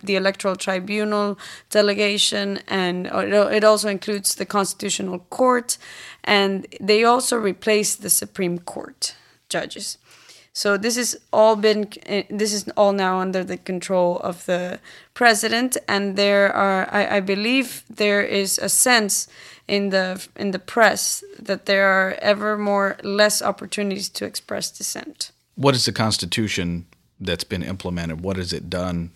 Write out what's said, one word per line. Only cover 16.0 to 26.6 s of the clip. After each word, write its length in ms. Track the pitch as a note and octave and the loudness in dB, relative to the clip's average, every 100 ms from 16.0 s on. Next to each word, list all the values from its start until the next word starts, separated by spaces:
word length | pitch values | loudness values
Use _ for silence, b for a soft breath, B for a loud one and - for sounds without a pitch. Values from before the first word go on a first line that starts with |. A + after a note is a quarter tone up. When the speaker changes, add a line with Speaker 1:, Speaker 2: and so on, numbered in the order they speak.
| G3+ G3 | 0 2
Speaker 1:
there 340 | G3+ G3+ G3 | 4 4 4
are, 380 | - G3 F#3+ - | 2 2 2 0
I, 260 | G3+ - G3+ | 0 0 0
I 20 | |
believe 640 | F#3+ G3 G#3+ C4 B3+ - - | 0 -2 0 0 0 -8 -12
there 340 | A3+ G#3 G3+ | -2 2 2
is 340 | - G3 G3 - | 2 0 0 -2
a 100 | G3 | 0
sense 600 | - B3+ A#3+ G3+ - - B B B - | 2 4 4 4 -2 -4 B B B -4
in 220 | G3+ G3+ | -2 2
the, 360 | F#3+ F#3 F#3 - - | 0 0 -6 -12 -6
in 160 | G3+ | -4
the 80 | F#3+ | -4
press 640 | - A#3+ G#3 G3+ - - G4+ - | -2 4 4 4 -2 -6 -10 -12
that 260 | A3 G3 - | -6 -4 0
there 220 | G3 G3 | 4 4
are 260 | F#3+ F#3+ | 4 2
ever 440 | - G#3 G#3 G#3+ G#3 | 0 0 0 0 -2
more 400 | G#3 G3+ G3 - | 0 2 0 -2
less 380 | G3+ G3+ G#3 G#3 | -2 2 2 2
opportunities 680 | G3+ G3 G3+ - G3+ G3 F#3+ | -2 -4 -6 -4 -4 -4 -8
to 160 | - G3+ | -8 -8
express 460 | - - G3 - | -8 -8 -8 -8
dissent. 600 | - - - D#4 - - _ _ - | -8 -8 -8 -12 -12 -12 _ _ 0
Speaker 2:
What 200 | C#3 B2+ | 2 2
is 100 | A#2+ | 0
the 80 | |
Constitution 920 | G2+ A2 - F2+ - G#2+ - | 0 0 0 -2 -2 -2 -2